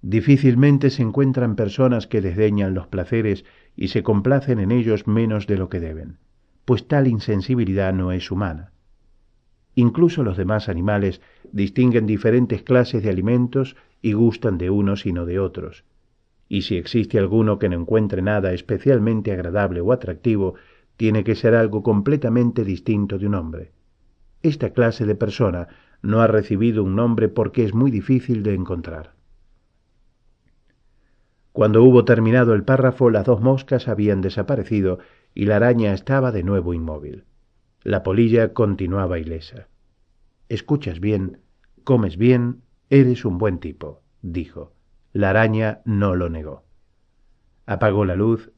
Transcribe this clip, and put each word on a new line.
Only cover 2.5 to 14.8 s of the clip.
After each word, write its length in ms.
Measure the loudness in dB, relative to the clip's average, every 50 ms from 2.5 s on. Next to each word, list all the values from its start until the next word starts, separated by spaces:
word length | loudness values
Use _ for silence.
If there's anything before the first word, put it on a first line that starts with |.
| 2 0 -2 -2 -4
los 140 | -6 -6 -6
placeres 560 | -6 -6 -4 -2 -2 -2 0 -2 -2 -4 -6 -20 _ _ _ _ _
y 140 | -6 -6 -2
se 140 | -2 -2
complacen 560 | 0 0 0 0 2 2 2 2 2 0 -2 0
en 120 | 0 0
ellos 360 | 0 0 2 2 0 0 0
menos 400 | 0 0 0 0 0 -2 -4 -2
de 120 | -2 -2 -2
lo 100 | -2 -4
que 120 | -6 -8
deben, 380 | -8 -8 -10 -12 -14 -16 -18 _ _ _ _ _ _ _ _ _ _
pues 220 | -2 -2 -2 0 _
tal 180 | 0 2 2
insensibilidad 840 | 2 0 -2 -2 -2 -2 -2 -2 -2 -2 0 0 0 0 0 0 0
no 200 | 0 -2 -2 -2
es 180 | -4 -4 -6 -6
humana. 420 | -6 -4 -4 -4 -6 -10 -14 -18 _ _ _ _ _ _ _ _ _ _ _ _ _ _ _ _ _ _ _ _ _
Incluso 500 | 2 2 2 4 4 2 2 2 0 -2
los 120 | -2 -2
demás 320 | -2 -2 0 -2 -2 -2 -4
animales 520 | -4 -2 -2 0 0 0 0 -2 -4 -6 _ _ _ _ _ -10
distinguen 540 | -4 -4 -4 -2 0 2 2 4 4 2 2
diferentes 560 | 0 -2 0 0 2 2 2 2 0 -2 -6
clases 400 | -2 2 2 2 2 2 -2 -2
de 80 | -2 -2
alimentos 680 | -2 -2 0 0 0 0 0 0 -2 -4 -4 -4 -8 _ _ _ _ _
y 100 | -4 -2
gustan 460 | 2 4 2 2 2 0 -2 -2 -2 -2
de 120 | -2 0
unos 360 | 0 0